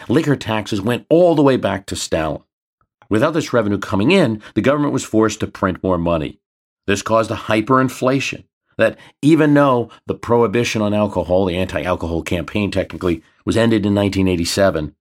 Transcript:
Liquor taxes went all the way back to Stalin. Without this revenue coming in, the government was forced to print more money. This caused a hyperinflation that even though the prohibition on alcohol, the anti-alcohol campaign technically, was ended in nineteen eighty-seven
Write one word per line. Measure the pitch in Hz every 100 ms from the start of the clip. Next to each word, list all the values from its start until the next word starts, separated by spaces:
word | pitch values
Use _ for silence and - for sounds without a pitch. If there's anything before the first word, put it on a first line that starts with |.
| -
Liquor | 123 156 127
taxes | - 110 104 107
went | 95 120 -
all | 165 180
the | 156
way | 143 127
back | 101 95 -
to | -
Stalin. | - 87 78 - - _ _ _ _ _ _
Without | 107 143
this | 160 -
revenue | 123 104 101
coming | - 98 113
in, | 196 143 107 -
the | -
government | 123 147 143
was | 127
forced | - 110 110 -
to | 95
print | - 98 82
more | 92 87
money. | 85 85 65 - _ _ _ _ -
This | 98
caused | - 110 110
a | 110
hyperinflation | - 113 113 131 131 - 127 135 - 87 - _ _ -
that | 110 - - _
even | 139 160 151
though | 143 143 123 117 - -
the |
prohibition | 120 - 120 113 107 120 113
on | 104
alcohol, | 104 104 95 78 90 98
the | 87
anti-alcohol | 92 85 78 87 82 82
campaign | 76 90 76 107 101
technically, | 95 85 82 87 80 - _ -
was | 92
ended | 113 113 98
in |
nineteen | 101 101 98 95
eighty-seven | 90 85 - 98 80 76 -